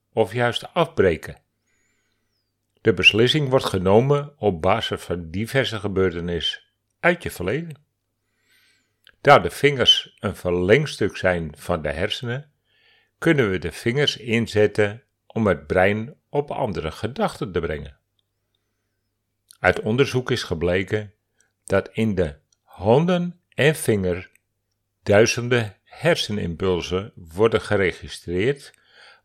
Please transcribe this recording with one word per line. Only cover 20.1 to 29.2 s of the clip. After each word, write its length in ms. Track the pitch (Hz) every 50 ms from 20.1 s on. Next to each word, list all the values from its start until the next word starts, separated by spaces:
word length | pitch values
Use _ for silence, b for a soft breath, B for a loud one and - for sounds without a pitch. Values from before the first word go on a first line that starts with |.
| - 127 123 -
is 120 | 127 110 -
gebleken 720 | - 90 78 85 87 90 95 98 - 110 107 107 101 _ _ _ _ _ _ _ _ _ _ _
dat 240 | - 95 98 - -
in 240 | - - 113 110 98
de 200 | 90 87 73 71 - _ _ _ _ _
handen 760 | _ - - 87 104 120 147 170 180 180 175 175 175 - _ _ _
en 260 | _ - 123 151 156
vinger 600 | 156 - - 113 98 92 90 87 92 - - _ _ _ _ _ _ _ _ _ _ _ _ _ _ _
duizenden 680 | - 101 104 117 117 - 123 117 120 127 120 113 101 - _ _
hersenimpulsen 1300 | _ - - - 165 165 - - - 104 101 92 87 82 78 95 95 90 82 80 - 87 92 101 - -
worden 460 | - 90 82 80 92 110 113 113 98
geregistreerd, 1120 | - - 104 98 98 85 - - - 73 - - - 87 87 90 104 131 147 147 - - b b b b b b b b b b